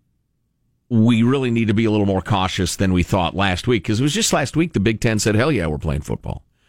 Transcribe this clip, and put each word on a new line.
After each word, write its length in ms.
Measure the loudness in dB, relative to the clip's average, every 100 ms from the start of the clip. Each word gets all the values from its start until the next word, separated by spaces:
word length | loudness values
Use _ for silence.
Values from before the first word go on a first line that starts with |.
| _ _ _ _ _ _ _ _ _
we 340 | 4 4 4
really 280 | 4 2 0
need 180 | 0 0
to 60 |
be 100 | 2
a 60 | 2
little 160 | 2 2
more 160 | 0
cautious 540 | 0 0 0 -2 -4 0
than 160 | 0
we 100 | 2
thought 340 | 2 0 0 -2
last 300 | -2 -2 0
week, 180 | -2
'cause 160 | 0 -2
it 20 |
was 120 | 0
just 180 | -2 0
last 240 | 0 -2 -2
week 160 | -2
the 80 | 0
Big 200 | 0 0
Ten 180 | -2 0
said, 160 | 0
"Hell 180 | 2 0
yeah, 140 | 0 -2
we're 120 | -4
playing 220 | -4 -4
football." 420 | -4 -8 -8 -10 -12 _